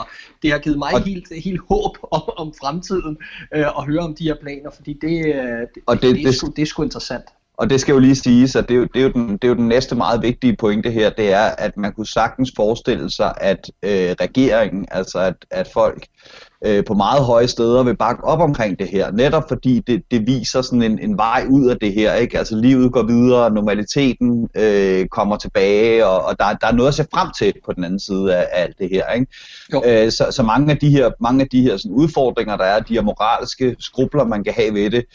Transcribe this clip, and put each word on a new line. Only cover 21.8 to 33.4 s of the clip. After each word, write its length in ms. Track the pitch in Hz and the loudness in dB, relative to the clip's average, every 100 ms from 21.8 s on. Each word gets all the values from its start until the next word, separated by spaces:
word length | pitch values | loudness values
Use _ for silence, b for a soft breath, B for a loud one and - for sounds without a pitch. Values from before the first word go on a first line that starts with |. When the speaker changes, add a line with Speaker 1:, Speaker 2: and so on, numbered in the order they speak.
| 104 | -2
Speaker 2:
her, 220 | 104 107 | 2 2
ikke? 240 | 92 120 85 | 2 0 -2
Altså, 180 | 95 110 | -4 0
livet 360 | 123 131 127 | 4 4 4
går 100 | 123 | 2
videre, 480 | 113 117 123 123 117 | 2 4 4 4 4
normaliteten, 1000 | 107 104 101 101 143 135 113 123 117 113 - | 2 0 -2 -2 0 0 0 0 0 -4 0
øh, 500 | 107 101 95 95 92 | 2 2 2 0 0
kommer 280 | - 101 104 | -2 -2 -2
tilbage, 680 | - 104 98 104 117 113 101 | -2 0 2 4 4 4 4
og, 180 | 92 | 2
og 140 | 76 101 | 0 -2
der, 140 | 98 | -2
der 120 | - 110 | 0 0
er 60 | |
noget 160 | 120 135 | 2 2
at 60 | |
se 100 | 151 147 | 0 -4
frem 140 | 165 190 - | -2 -4 -2
til 140 | 101 - | -2 -2
på 80 | - | -10
den 120 | 92 | -8
anden 160 | 87 98 | -6 -6
side 360 | - 95 98 90 | -4 -4 0 0
af, 100 | 85 | 0
af 100 | 90 | -2
alt 160 | 80 - | -4 -6
det 100 | 90 | -4
her, 220 | 92 82 | -2 -2
ikke? 140 | 113 131 B B B B | -2 -4 B B B B
Speaker 1:
Jo. 100 | 139 127 | 0 2
Speaker 2:
Øh, 240 | 113 110 | 4 2
så, 160 | - - | 0 -2
så 120 | - | 0
mange 280 | 110 120 151 | 0 2 2
af 60 | 143 | 2
de 120 | 151 | 4
her, 200 | 143 117 - | 4 4 0
mange 220 | 117 131 | 0 2
af 60 | 135 | 2
de 140 | 127 | 2
her 140 | 123 98 | 2 0
sådan 160 | 104 110 | -2 0
udfordringer, 600 | 160 156 123 120 107 98 | 2 2 0 0 -4 0
der 80 | |
er, 160 | 95 107 | 0 0
de 140 | 107 | 0
her 80 | 113 | -2
moralske 760 | 104 - 110 117 | -2 -2 -2 -2